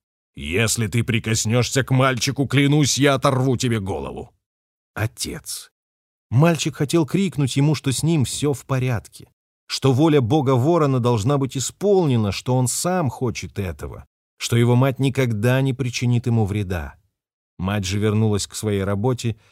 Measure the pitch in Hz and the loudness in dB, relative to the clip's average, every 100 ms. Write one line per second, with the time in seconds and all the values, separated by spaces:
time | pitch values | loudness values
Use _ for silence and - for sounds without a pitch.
0 | _ _ _ - 71 92 110 - 107 117 | _ _ _ -12 -4 0 0 0 -2 -2
1 | - 110 110 113 110 120 113 135 123 131 | -2 -2 -2 -2 0 0 0 -2 0 2
2 | 131 127 139 131 131 135 143 147 143 - | 2 0 -2 -2 0 2 4 4 2 2
3 | 143 135 143 127 131 120 127 113 95 80 | 2 4 2 2 0 0 0 -2 -4 -6
4 | 65 64 - _ _ _ _ _ _ - | -6 -10 -14 _ _ _ _ _ _ -6
5 | 113 - 131 - - - - _ _ _ | -6 -6 -10 -10 -12 -14 -16 _ _ _
6 | _ _ - 120 165 156 160 - 151 170 | _ _ -2 2 4 2 -2 -4 0 0
7 | 156 180 196 - 135 139 147 151 139 127 | 2 0 0 -2 -2 2 2 0 -2 -2
8 | 151 165 117 - 143 131 - 131 127 110 | 0 0 0 -2 -4 -4 -4 -4 -2 -4
9 | - - - _ _ _ - - 135 127 | -8 -20 -20 _ _ _ -12 -2 2 4
10 | 160 147 113 156 131 127 143 175 143 131 | 4 4 4 2 2 2 4 4 2 2
11 | 120 117 113 143 135 135 - - 202 190 | 2 2 2 0 -2 -4 -8 -2 2 4
12 | 156 120 104 - - 127 123 - 175 185 | 4 2 0 -2 -2 0 0 -2 -2 -2
13 | 139 - 123 - 87 - 95 76 67 53 | -2 -2 -4 -4 -10 -8 -8 -8 -12 -14
14 | - _ _ - - 117 120 123 135 127 | -20 _ _ -10 -2 2 4 4 2 2
15 | 135 131 127 107 120 131 135 123 127 - | -2 0 -2 0 0 2 0 -2 -6 -2
16 | 120 120 123 117 101 104 92 90 71 - | 0 0 2 0 0 -2 -4 -6 -8 -14
17 | _ _ _ _ _ - 92 104 90 101 | _ _ _ _ _ -6 -4 -2 -2 -2
18 | 107 107 110 101 - - 107 101 95 101 | 0 2 2 0 -4 -6 -2 -2 -2 -2
19 | 123 123 117 104 _ | -2 -2 -4 -6 _